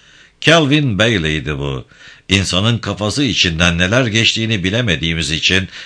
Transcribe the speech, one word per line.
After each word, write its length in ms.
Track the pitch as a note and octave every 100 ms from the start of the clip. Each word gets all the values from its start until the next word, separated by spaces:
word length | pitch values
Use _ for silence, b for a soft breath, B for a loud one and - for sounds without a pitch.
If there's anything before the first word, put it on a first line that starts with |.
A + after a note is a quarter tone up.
| B B B _
Calvin 580 | - E3 C#3 D3+ C#3 F#2+
Bailey'di 580 | A2+ G#2 D#2 D#2 C2+ C#2+
bu. 280 | C#2 C2 - B B B -
"İnsanın 480 | G2 F2+ F2+ G#2+ A2+
kafası 460 | G#2 F#2 G#2 C#3+
içinden 540 | C#3 - F2+ D#2+ F2 E2
neler 280 | F#2 A#2+ A#2+
geçtiğini 580 | A2 A2+ A2+ A2 G#2+
bilemediğimiz 680 | F#2 A2+ A#2 D2+ E2 E2 D2
için 380 | D#2+ - F#2 F#2+ B